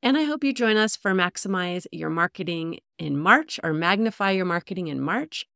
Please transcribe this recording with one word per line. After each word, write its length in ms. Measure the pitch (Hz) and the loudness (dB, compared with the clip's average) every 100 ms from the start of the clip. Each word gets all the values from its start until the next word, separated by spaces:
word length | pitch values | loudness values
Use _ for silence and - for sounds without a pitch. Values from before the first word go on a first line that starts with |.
And 140 | 254 277 | 2 2
I 80 | |
hope 200 | 302 302 | 2 0
you 80 | 277 | -2
join 240 | 262 233 214 | 2 2 4
us 180 | 214 | 2
for 180 | - 202 | 0 0
Maximize 760 | 190 180 - 202 190 180 180 175 | 2 2 -2 -4 -2 -2 -4 -8
Your 200 | 170 160 | -8 -4
Marketing 680 | 160 175 - 170 170 165 - _ _ | 0 0 -2 -6 -4 -6 -8 _ _
in 200 | 160 143 | -4 -2
March, 400 | 165 247 311 - | 4 4 4 -6
or 80 | 165 | -2
Magnify 600 | 156 170 202 226 - 196 | 0 2 2 0 0 0
Your 120 | 190 | 0
Marketing 420 | 180 175 - 185 175 | 0 -2 -4 -6 -4
in 140 | 139 | -4
March. 460 | 139 208 311 - - | -2 -2 -4 -10 -12